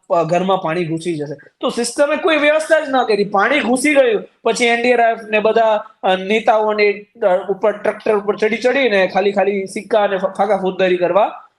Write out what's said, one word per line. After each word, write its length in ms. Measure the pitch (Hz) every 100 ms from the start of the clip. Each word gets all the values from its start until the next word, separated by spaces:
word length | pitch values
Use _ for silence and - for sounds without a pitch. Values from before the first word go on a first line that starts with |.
| -
અ, 140 | 175
ઘરમાં 380 | 165 175 190 185
પાણી 240 | 165 165 165
ઘૂસી 300 | 160 175 156
જશે. 360 | 147 143 - _
તો 100 | 269
સિસ્ટમે 460 | 233 240 - 285 302
કોઈ 220 | 330 311
વ્યવસ્થા 420 | 294 311 311 311
જ 100 | 277
ન 140 | 262
કરી, 200 | 233 202
પાણી 360 | 208 202 220 294
ઘૂસી 360 | 233 254 294 277
ગયું, 280 | 254 202 - _
પછી 220 | 233 226 240
એન 160 | 233
ડી 120 | 247
આર 180 | 240 226
એફ 80 | 226 214
ને 100 | 214
બધા, 460 | 214 220 220 214 - _
અ, 120 | 196 185
નેતાઓને, 920 | 190 220 226 220 214 214 208 202 - 233
અ, 140 | 208 185 196
ઉપર 280 | 190 214 202
ટ્રેક્ટર 380 | 214 208 - 208
ઉપર 200 | 202 196
ચડી 220 | 214 220
ચડીને 500 | 247 269 247 202 185
ખાલી 240 | 196 202
ખાલી 360 | 202 190 202 190
સિક્કા 360 | 220 196 220
અને 140 | 202 190
ફા-, 160 | 185 -
ફાકા 200 | 202 190
ફોજદારી 400 | 185 180 185 180
કરવા 500 | 170 185 262 - -